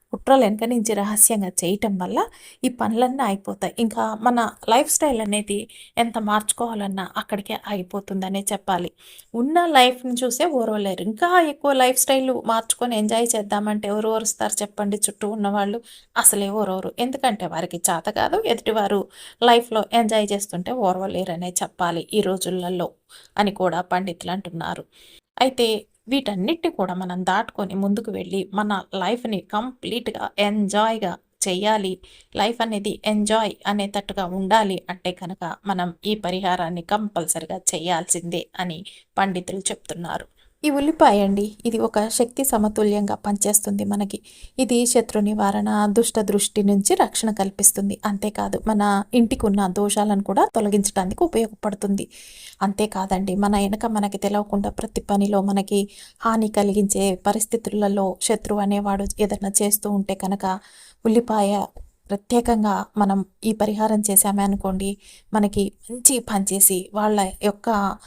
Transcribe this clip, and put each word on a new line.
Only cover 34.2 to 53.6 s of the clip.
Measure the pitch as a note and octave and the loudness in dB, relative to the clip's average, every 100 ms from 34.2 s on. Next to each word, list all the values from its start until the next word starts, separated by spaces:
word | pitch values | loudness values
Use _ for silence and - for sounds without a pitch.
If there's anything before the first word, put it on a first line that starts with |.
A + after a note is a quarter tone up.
| F3 | -4
ఉండాలి | F#3 F#3+ A3 G3+ F#3 - | -4 2 4 4 -2 -8
అంటే | F3+ F#3 | -8 -6
కనుక | F3+ F3+ F#3+ E3 - G3 | -6 -10 -8 -8 -8 -4
మనం | F#3 F3+ E3+ G#3 | -2 -4 -4 -4
ఈ | |
పరిహారాన్ని | G#3+ F3+ F#3 F#3+ F3+ E3 F3 | -4 -2 -2 -2 0 -2 -6
కంపల్సరిగా | E3+ G#3 G#3 F3 D#3+ E3 D#3+ F#3 | -2 -2 -2 -4 -4 -4 -6 -4
చేయాల్సిందే | - E3 E3+ E3 F3+ E3+ E3+ E3+ - - | -4 -4 -2 -2 -2 -4 -4 -6 -8 -8
అని | F3+ E3 - - _ - | -8 -8 -14 -20 _ -2
పండితులు | G3 F3+ F3+ F#3+ | 0 0 -6 -6
చెప్తున్నారు. | - G#3 - E3 E3+ - - _ _ _ | -6 -8 -10 -10 -8 -8 -10 _ _ _
ఈ | D4+ | 0
ఉల్లిపాయ | C#4 D4 D#4 C#4+ G3+ | 2 0 6 6 6
అండి, | G3 G3+ G#3 - A#3+ | 4 2 -2 -4 -4
ఇది | A3+ | 0
ఒక | A3+ G#3 A3 | 0 0 0
శక్తి | - A#3+ - | 0 0 0
సమతుల్యంగా | C4+ A3+ G#3+ G#3+ G#3+ G#3 G3+ | 0 2 2 2 2 2 0
పనిచేస్తుంది | G#3 G#3 G3+ G3+ G3+ G#3 G3+ | -2 -2 0 2 0 0 -4
మనకి. | G3+ G3+ G3+ G#3 - - - - | -2 -2 -4 -6 -14 -20 -14 -4
ఇది | C4 A#3+ A#3+ | 0 2 4
శత్రు | A#3+ A3+ G#3+ | 2 2 0
నివారణ, | G#3 G#3+ G3+ G#3 G#3 G#3+ G#3 | 0 2 0 0 0 2 4
దుష్ట | G#3 A#3 A3+ | 4 2 0
దృష్టి | G3 G3+ - G#3+ | 0 0 0 2
నుంచి | G3+ G3+ G3+ | 4 4 4
రక్షణ | F4+ B3+ - A3+ | 2 2 2 -2
కల్పిస్తుంది. | G#3 G3 - G3 G3 G3+ - | -2 -4 4 4 4 -4 -2
అంతేకాదు | G#3+ G3+ G#3+ G#3 G3 - A3 | -4 -2 -4 -4 -4 -2 0
మన | G#3 G3+ G3 - | 2 4 2 2
ఇంటికి | B3 A3+ C4+ G#3+ | 4 4 2 2
ఉన్న | G3 F#3+ | 2 2
దోషాలను | G3 G#3 G#3 G#3 G3 | 0 0 2 2 2
కూడా | G3+ A3 G#4+ | 2 2 2
తొలగించడానికి | A3+ G#3 G#3 G3+ G3+ F#3 G#3+ | 2 2 2 2 -2 -4 0
ఉపయోగపడుతుంది. | E4+ A3+ A3 G#3+ G#3+ G3+ G3+ G3 - - - - - - | 0 2 -2 -4 -6 -4 -2 -2 -4 -14 -20 -20 -20 -4
అంతేకాదండి, | G3 G3 G#3+ F#3+ G3 F#3+ G3 | -4 0 -2 -2 -2 -2 0
మన | F#3+ G#3 | 0 2
వెనక | G3+ | 2